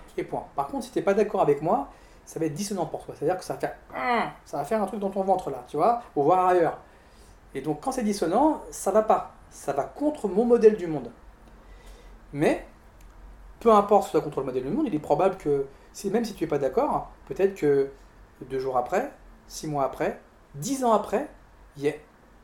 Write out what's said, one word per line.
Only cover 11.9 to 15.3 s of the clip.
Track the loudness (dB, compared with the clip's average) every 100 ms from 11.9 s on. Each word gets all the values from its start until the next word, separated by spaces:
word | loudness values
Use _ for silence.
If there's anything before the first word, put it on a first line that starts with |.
| -20 -20 -20 -14
Mais, | 0 0 0 -6 -20 -20 -20 -20 -20 -20 -20 -20 -2
peu | 6
importe | 6 6 4 4
ce |
que | -2
ça |
contre | -2 -6
le | -4
modèle | -4
du | -2
monde, | -2 -2
il |
est | -2
probable | 0 2 2